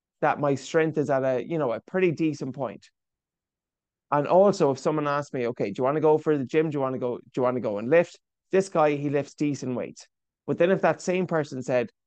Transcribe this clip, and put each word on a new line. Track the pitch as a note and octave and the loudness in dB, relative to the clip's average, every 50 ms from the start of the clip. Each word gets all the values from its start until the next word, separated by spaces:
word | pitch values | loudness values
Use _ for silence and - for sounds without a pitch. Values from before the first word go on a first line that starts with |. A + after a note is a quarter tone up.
| _ _ _ _ | _ _ _ _
that | - D3+ - - | -2 0 0 0
my | D3 C#3+ C#3 | 0 0 0
strength | C3 - - - E3 D#3+ D#3+ C#3+ | -2 -4 -2 0 0 0 0 0
is | D#3+ C#3+ C3 | -2 -2 0
at | C#3 C3+ C3 | 0 0 0
a, | C3 C3 B2 - | 0 -2 -2 -4
you | - E3+ D#3+ | -4 -4 -4
know, | D3 B2 A2+ | -2 -2 -4
a | A2+ | -6
pretty | - - - F#3 F#3 F3+ | -8 -8 -2 0 0 0
decent | C#3+ - D#3+ D#3 C#3+ - D3 C3 B2 | 0 0 -2 -4 -4 -4 -8 -10 -8
point. | C#3+ C3+ A2 F2 - - _ _ _ _ _ _ _ _ _ _ _ _ _ _ _ _ _ _ _ _ _ _ _ _ _ | -8 -8 -10 -10 -12 -18 _ _ _ _ _ _ _ _ _ _ _ _ _ _ _ _ _ _ _ _ _ _ _ _ _
And | C#3 D3 C#3+ | -2 0 0
also, | - E3 F3+ G3 G#3 F#3+ - E3 C#3 | 4 4 6 6 6 4 2 2 0
if | C3 B2+ | 0 0
someone | - E3+ D#3 D3+ D3 C#3+ | -2 -2 -2 -2 -2 -2
asks | C#3+ D3 C#3+ - - | -2 -4 -4 -6 -6
me, | C3+ A#2+ A#2 | -4 -4 -4
"Okay, | B2+ - A#2+ G#2 | -4 -4 -6 -6
do | G2+ - | -4 -2
you | B2+ | -2
wanna | C3 D3 D#3 | 0 0 2
go | C#3+ D#3 D#3 D#3 | 4 4 4 4
for | D#3 D#3+ D3+ C#3+ | 4 2 0 0
the | C3 | 0
gym? | - - D#3 D#3+ D#3+ | 0 0 2 2 2
Do | C#3+ | 0
you | D3 | -2
wanna | C3+ C3 C3 A#2+ | -2 -2 -2 -4
go, | B2+ B2 A#2+ - | -4 -4 -6 -6
do | - - _ | -10 -8 _
you | C#3+ B2+ | 0 0
wanna | B2 B2 B2+ | 0 0 0
go | G#2+ A2+ G#2 G2+ | -2 -2 -4 -4
and | A2 A#2+ | 0 4
lift?" | D#3 E3+ F3 - - - _ _ _ _ _ _ - | 4 4 4 4 -4 -16 _ _ _ _ _ _ 0
This | F#3+ F#3+ F#3+ | 0 0 2
guy, | - E3+ D3+ D3+ D3 | 2 2 2 2 2
he | C#3 C#3+ D3 | 0 -2 -2
lifts | C#3 C#3+ C#3 - - | -2 -2 -4 -4 -6
decent | - D3+ D3 C#3 B2+ C#3 B2+ B2 | -2 -2 -2 -2 -4 -4 -6 -6
weights. | A2+ F2+ B1+ - - - _ _ _ _ _ _ _ _ | -6 -6 -8 -12 -18 -20 _ _ _ _ _ _ _ _
But | - C#3+ | -6 0
then | - E3 F#3 | 2 4 4
if | G3 D3+ F#3 | 4 2 2
that | E3+ D3+ - - | 0 0 0 -2
same | F#3+ F3+ F#3 F#3 | -2 -2 -2 -2
person | - F3 D#3+ D3 - C#3 B2+ B2+ | -2 -2 -2 -2 -4 -8 -10 -6
said, | - C3+ B2 A#2+ - - _ _ | -2 0 0 0 -2 -8 _ _